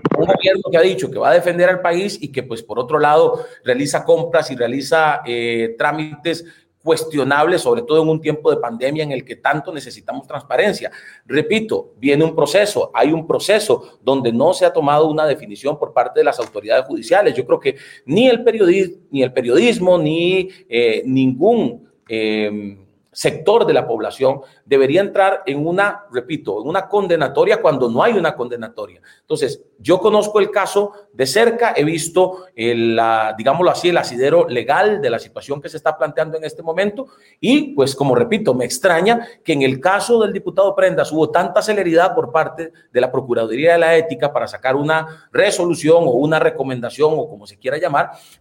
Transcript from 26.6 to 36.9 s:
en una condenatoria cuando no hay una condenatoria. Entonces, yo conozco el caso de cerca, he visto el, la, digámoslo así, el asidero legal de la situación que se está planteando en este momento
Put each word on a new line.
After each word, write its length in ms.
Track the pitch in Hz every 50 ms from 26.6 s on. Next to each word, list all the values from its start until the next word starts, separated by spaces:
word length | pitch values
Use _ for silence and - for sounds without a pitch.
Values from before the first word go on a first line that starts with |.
en 60 | 113 143
una 200 | 170 196 185 -
condenatoria 720 | 202 208 196 175 170 160 143 123 - 147 170 196 214 - -
cuando 260 | 165 131 127 127 117
no 140 | 113 131 185
hay 120 | 240 226
una 200 | 196 170 156 -
condenatoria. 680 | 127 120 120 120 117 113 110 - - 104 98 90 87 _ - - _
Entonces, 420 | _ - 156 147 143 120 120 - - _ _ _
yo 220 | 104 143 175 180
conozco 400 | 190 220 208 214 208 208 - 214
el 100 | 196 202
caso 420 | - 208 190 180 - 202 202 202 - - - _ _
de 120 | - 131
cerca, 500 | 127 - 208 233 240 233 233 240 214 139
he 80 | 143 147
visto 640 | 156 165 160 156 - - 180 185 185 185 - - - _
el, 400 | 113 113 120 120 113 117 117 113
la, 360 | 113 113 113 113 110 110 110 110 107
digámoslo 320 | 113 131 147 175 180 170
así, 200 | 139 - - 175
el 80 | 175 156
asidero 500 | - - 123 120 131 143 160 175 165 123
legal 520 | 123 120 107 123 147 175 202 214 208 175
de 100 | 139 120
la 100 | 113 110
situación 420 | - - - 110 - - 139 147 147
que 60 | 165
se 80 | 156
está 200 | 151 - 160 156
planteando 400 | 156 160 151 147 165 156 156 160
en 60 | 160 156
este 220 | 147 151 - 165
momento 420 | 165 165 180 202 208